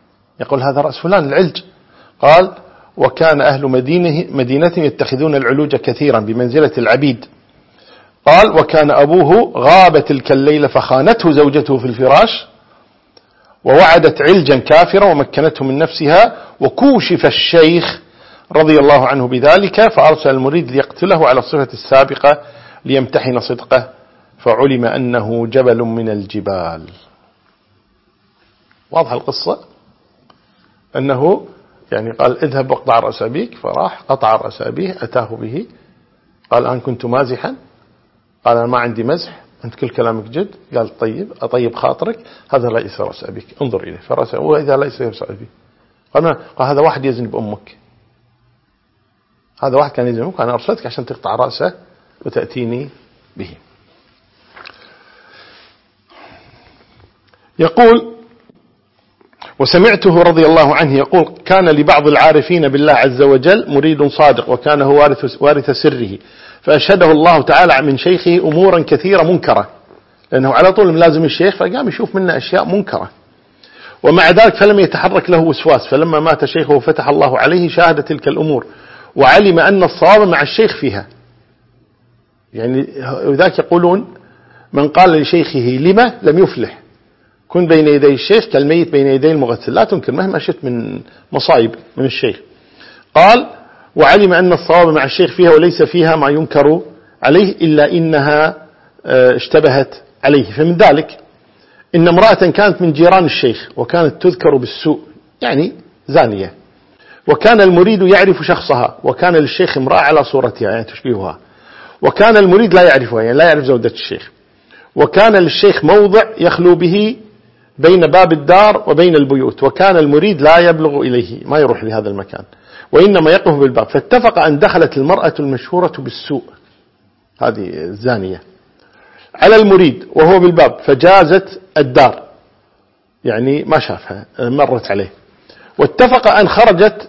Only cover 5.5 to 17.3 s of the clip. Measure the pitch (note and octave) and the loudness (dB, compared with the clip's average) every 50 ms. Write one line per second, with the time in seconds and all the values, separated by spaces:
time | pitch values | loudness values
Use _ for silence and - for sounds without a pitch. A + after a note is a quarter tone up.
5.5 | C3+ D3 D3+ C#3 C#3 A2+ - C3+ A#2 - D3 C#3+ A#2 A2+ G#2+ A2 A2 B2 B2 A#2+ | -2 -2 -2 -4 -4 -6 -4 -8 -6 -4 -2 -2 -2 -2 -4 -6 -6 -6 -6 -2
6.5 | B2 D#3 D3+ C3+ - C3 A#2 G#2+ A#2+ C3+ D3 C#3 A#2 G#2 - - _ _ _ _ | 0 0 0 0 -2 -4 -2 -2 -2 0 -2 -4 -4 -6 -12 -20 _ _ _ _
7.5 | _ _ _ _ _ _ _ _ _ _ _ _ _ _ _ D3 D#3+ F#3 A3 G#3+ | _ _ _ _ _ _ _ _ _ _ _ _ _ _ _ 4 6 6 4 4
8.5 | D3+ D#3 C#3 - D#3+ D#3 D3+ D3 C3+ C#3+ C#3+ D3 E3+ F#3 D3 D3 F#3 A#3 - - | 2 2 0 2 2 2 2 2 2 2 2 4 2 2 4 4 2 2 2 0
9.5 | - A#2+ B2 D3 F3 F#3+ F#3 E3+ D3+ C#3+ C#3 - C#3+ C3 - - C#3 C3+ C#3 D3+ | -4 -2 2 4 6 6 6 6 4 2 0 -2 -4 -4 -2 -2 -2 0 2 0
10.5 | D3+ D3 C#3+ B2+ - B2+ - - C3 C3 D3 G#3 A#3 A3+ - E3 C#3+ D3 D3 C#3+ | 0 0 0 0 -2 -4 -2 0 -2 0 2 0 0 2 0 0 2 2 2 2
11.5 | C#3 D3+ D3 D3 C3+ A#2 A#2+ B2 A2+ A#2+ C3+ C3 C#3 F3 A3+ A3 - - - - | 2 -2 -2 -2 -4 -4 -4 -8 -6 -2 0 2 4 4 2 0 -2 -10 -14 -20
12.5 | _ _ _ _ _ _ _ _ _ _ _ _ _ _ _ _ _ _ _ _ | _ _ _ _ _ _ _ _ _ _ _ _ _ _ _ _ _ _ _ _
13.5 | _ _ - - C3+ E3 F#3+ D#3+ E3 F3 D#3 D3 - - C#3+ D#3+ G3 F#3+ C#3 C#3 | _ _ -2 2 4 6 6 6 6 4 4 2 0 0 2 2 2 2 2 0
14.5 | C#3 B2 - - D3+ E3 F3+ F3 G3 G3 G3+ F#3+ D#3 C#3+ C3 - - C#3+ D#3 D#3 | 0 -2 2 4 4 4 4 4 2 2 2 2 2 0 -4 -4 -4 -2 -2 -2
15.5 | D3+ - C3+ C3+ C3+ D3 D#3+ - - - D#3 C#3+ E3 G3 A#3 - - - - - | -2 -4 -6 -6 -4 -4 -4 -4 -4 -6 -2 2 4 4 4 2 0 -8 -20 -20
16.5 | - _ C3 - - - B3+ C#4+ B3+ F#3+ - - F3 - E3 C#3+ | -6 _ -4 -4 -2 0 0 2 2 0 0 -2 -2 0 0 -2